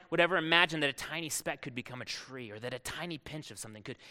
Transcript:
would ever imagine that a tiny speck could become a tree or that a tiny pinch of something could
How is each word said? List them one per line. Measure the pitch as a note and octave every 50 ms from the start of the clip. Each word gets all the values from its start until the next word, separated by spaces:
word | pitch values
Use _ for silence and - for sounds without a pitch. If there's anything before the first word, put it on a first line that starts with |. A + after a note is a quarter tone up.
| - -
would | E3 E3
ever | E3+ E3+ F#3
imagine | F3 D#3+ D#3+ E3+ E3+ F3+ D#3 E3 D#3
that | D3 C#3
a | C3
tiny | - - - D#3 E3 E3 D3
speck | - - - E3+ D3 -
could | - C#3 A#2+
become | B2 A#2 - B2 B2
a | A2+
tree | - - - - - C3 B2+ A#2+ G#2
or | G#2 G#2+
that | A#2 B2 B2+
a | B2
tiny | - - - C#3+ E3 F3 E3 C#3
pinch | - - D3+ D#3 - -
of | G#2+ -
something | - A2+ G#2+ G#2+
could | F#2+ C3 B2 - - -